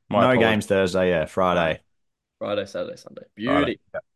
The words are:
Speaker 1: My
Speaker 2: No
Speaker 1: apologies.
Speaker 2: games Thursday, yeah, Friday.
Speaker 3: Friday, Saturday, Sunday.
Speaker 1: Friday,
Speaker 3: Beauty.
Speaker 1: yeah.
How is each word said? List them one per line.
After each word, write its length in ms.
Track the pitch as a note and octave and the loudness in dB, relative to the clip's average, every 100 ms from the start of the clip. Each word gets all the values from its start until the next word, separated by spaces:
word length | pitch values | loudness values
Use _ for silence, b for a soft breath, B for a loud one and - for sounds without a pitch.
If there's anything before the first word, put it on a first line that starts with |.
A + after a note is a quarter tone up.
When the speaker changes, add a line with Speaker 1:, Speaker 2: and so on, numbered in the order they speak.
| - | -2
Speaker 1:
My 120 | G#2 | 2
Speaker 2:
No 60 | B2 | 4
Speaker 1:
apologies. 220 | B2 A2+ | 4 2
Speaker 2:
games 160 | G#2+ - | 2 0
Thursday, 440 | G2 F#2 F#2 F2+ | 2 2 2 0
yeah, 160 | E2+ D2 | 0 -2
Friday. 560 | - F#2 F2 E2 D#2+ _ _ _ _ _ - | 0 0 2 0 -4 _ _ _ _ _ -12
Speaker 3:
Friday, 260 | G#2+ G#2 G2 | -6 -6 -6
Saturday, 300 | F2+ - - | -8 -10 -12
Sunday. 280 | - - - - | -18 -20 -20 -10
Speaker 1:
Friday, 300 | A2+ - - | -4 -2 -2
Speaker 3:
Beauty. 140 | - _ | -6 _
Speaker 1:
yeah. 60 | - - | -14 -14